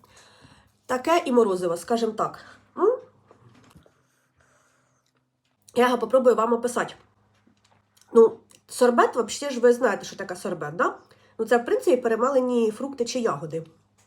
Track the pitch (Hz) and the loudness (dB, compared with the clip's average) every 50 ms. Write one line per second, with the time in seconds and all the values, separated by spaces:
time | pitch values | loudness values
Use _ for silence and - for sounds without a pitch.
0 | _ _ _ _ _ _ _ _ _ - _ _ _ _ _ _ _ - 247 254 | _ _ _ _ _ _ _ _ _ -20 _ _ _ _ _ _ _ -6 -6 -4
1 | 247 311 330 349 339 277 247 240 226 202 185 180 180 175 165 175 - - 240 226 | 0 0 0 0 0 2 2 2 4 2 0 -2 -2 -4 -4 -4 -4 -4 -2 -2
2 | 226 220 214 208 180 156 160 - - - - _ _ _ - - 339 427 508 523 | -2 -4 -4 -4 -6 -6 -6 -12 -20 -20 -20 _ _ _ -6 0 0 0 0 0
3 | - - _ _ _ _ - _ _ _ _ _ _ _ _ - _ _ _ _ | -6 -14 _ _ _ _ -20 _ _ _ _ _ _ _ _ -20 _ _ _ _
4 | _ _ _ _ _ _ _ _ _ _ _ _ _ _ _ _ _ _ _ _ | _ _ _ _ _ _ _ _ _ _ _ _ _ _ _ _ _ _ _ _
5 | _ _ _ _ _ _ _ _ _ _ _ _ _ _ - 240 240 247 254 233 | _ _ _ _ _ _ _ _ _ _ _ _ _ _ 0 2 2 2 2 0
6 | 226 - - 269 247 247 220 - 220 226 233 233 233 240 233 233 180 - - - | -2 2 2 4 6 6 4 4 2 0 0 0 -2 -4 -4 -4 -4 -6 -8 -18
7 | _ _ _ _ _ _ _ _ _ _ _ _ _ _ _ _ _ _ _ _ | _ _ _ _ _ _ _ _ _ _ _ _ _ _ _ _ _ _ _ _
8 | _ _ - 233 226 220 220 - _ _ _ _ _ - - - 254 240 240 233 | _ _ 6 6 6 6 4 -2 _ _ _ _ _ -10 -4 0 2 2 4 4
9 | 415 - - 262 214 208 - - 285 285 262 240 226 247 240 233 254 226 196 180 | 2 2 0 -2 -6 -6 -6 -8 -8 -8 -4 2 4 4 4 4 2 -2 -2 -2
10 | - - - - 196 190 185 180 - 202 180 160 156 147 156 175 269 370 381 - | -8 -14 -14 -12 -12 -12 -12 -10 -8 -10 -8 -8 -10 -8 -4 -2 -2 -2 -4 -6
11 | _ _ _ _ _ _ _ - 226 233 247 240 240 - 381 508 - - 262 247 | _ _ _ _ _ _ _ -8 -2 2 2 0 2 0 -2 0 2 2 2 2
12 | 247 233 226 226 233 269 285 262 254 247 247 240 226 214 214 - 247 277 277 - | 2 0 -2 0 0 0 2 0 0 0 0 0 0 0 -2 -4 -10 -10 -6 -6
13 | 233 233 - 254 233 208 160 156 165 156 151 160 156 - _ _ _ _ _ _ | -6 -6 -4 -4 -4 -4 -6 -6 -10 -10 -10 -12 -12 -14 _ _ _ _ _ _
14 | _ | _